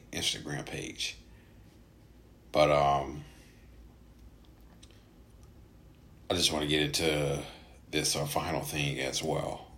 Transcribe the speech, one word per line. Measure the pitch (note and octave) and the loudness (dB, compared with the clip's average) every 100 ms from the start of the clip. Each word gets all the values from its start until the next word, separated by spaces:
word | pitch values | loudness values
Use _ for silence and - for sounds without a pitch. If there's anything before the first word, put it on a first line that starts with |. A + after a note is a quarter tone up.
| - | -12
Instagram | - - - D3 - - | -4 -2 -2 -6 -8 -6
page. | - - - - - - - - - - - - - - - - - - | -8 -10 -6 -6 -8 -16 -20 -20 -20 -20 -20 -20 -20 -20 -20 -20 -20 -2
But, | - D2 | 6 6
um, | D2 C#2+ C#2 C2+ C#2+ - - - - - - - - - - - - - - - - - - - - - - - - - - - - - - - | 8 6 4 0 -8 -12 -18 -20 -20 -20 -20 -20 -20 -20 -20 -20 -20 -20 -20 -20 -20 -20 -20 -20 -20 -20 -20 -20 -20 -20 -20 -20 -20 -20 -20 -4
I | |
just | F#2 E2+ | 2 2
wanna | D#2 D2 | 2 0
get | D2+ | 2
into | D2 D2 D#2+ D2 C#2+ C#2+ - - - - - | 2 2 2 2 0 -2 -6 -14 -20 -20 -4
this, | D#2 C#2+ D2+ | -2 0 0
uh, | D2 | 0
final | D#2+ D#2+ D2 | -2 0 -2
thing | C#2+ D#2+ C#2+ C2+ | -2 -2 -2 -2
as | C2 C2 | -2 -2
well. | D#2 D2 - - - | -2 -2 -2 -6 -12